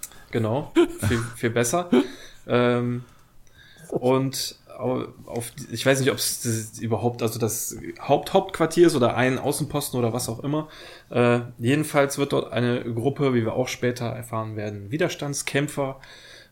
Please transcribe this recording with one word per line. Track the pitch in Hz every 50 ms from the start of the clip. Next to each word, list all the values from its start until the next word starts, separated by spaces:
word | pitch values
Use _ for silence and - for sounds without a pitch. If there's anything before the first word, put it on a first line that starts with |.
| - - - - - -
Genau, | - 120 110 107 113 143 160 - - 330 339 339 - - - 104
viel, | 120 113 117 - -
viel | - - 117
besser. | 113 117 120 - - 175 180 180 -
<laughs> | - - - - - - - - - - -
Ähm, | 123 123 123 123 123 120 120 120 123 120 123 - - - - _ _ - - - - - - - - - - -
und | - - - 127 131 131 135 135 131 - - - - - _ - - -
au-, | 120 123 127 127 - - 127 - -
auf | - - 120 117 -
die, | - 143 131 - 117
ich | 113 -
weiß | 131 135 135
nicht, | 127 135
ob's | 107 107 - - - - -
das | 120 113 110 107 107 - -
überhaupt, | 120 113 113 101 110 120 117 - 117
also | 110 - 117
das | 120 107 - - - - - - - 85 - -
Haupt-Hauptquartier | - - 143 143 - - - 190 190 - - - 165 160 - 170 175
ist | 165 151
oder | 139 120 113 - 113
ein | 127 127 131 110
Außenposten | 92 110 117 - 151 - - 147 135 - - 127
oder | 120 113 110
was | 123 117 -
auch | 113 117 -
immer. | 139 147 156 151 151 - - - - - - - -
Äh, | - 120 120 120 120 120 117 120 - -
jedenfalls | 117 117 139 151 147 - - 147 139 139 - 139
wird | 139 139 143
dort | 135 - - -
eine | 117 123 120 120 127 -
Gruppe, | 120 117 117 113 143 - - 147 135 127
wie | 120 113
wir | - -
auch | - 131 -
später | - - - 123 123 - 120
erfahren | 113 - 117 117 - - 110 110 107 107
werden, | 107 104 107 104 101 101 98
Widerstandskämpfer, | 123 160 180 160 - - 143 143 139 - - - - 143 147 143 - 143 139 131 135 - - - - - - - - - - -